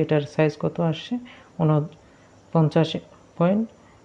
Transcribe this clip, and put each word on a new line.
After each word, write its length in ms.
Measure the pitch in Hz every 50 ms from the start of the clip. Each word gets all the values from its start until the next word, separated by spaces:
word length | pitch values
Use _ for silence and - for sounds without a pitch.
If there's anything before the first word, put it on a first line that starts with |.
| 160
এটার 200 | 156 156 151 143 139 -
সাইজ 180 | - 156 156 147 -
কত 140 | - 160 - - 170 165
আসছে, 240 | 156 - - - 240 247 247 - - - - - - -
ঊনপঞ্চাশ 1300 | 165 151 156 151 147 - - - - - - _ - - - - _ _ - 165 156 147 - 165 156 160 - 170 - - - - - - _ -
পয়েন্ট 260 | 170 180 196 214 226 - - _ - - - -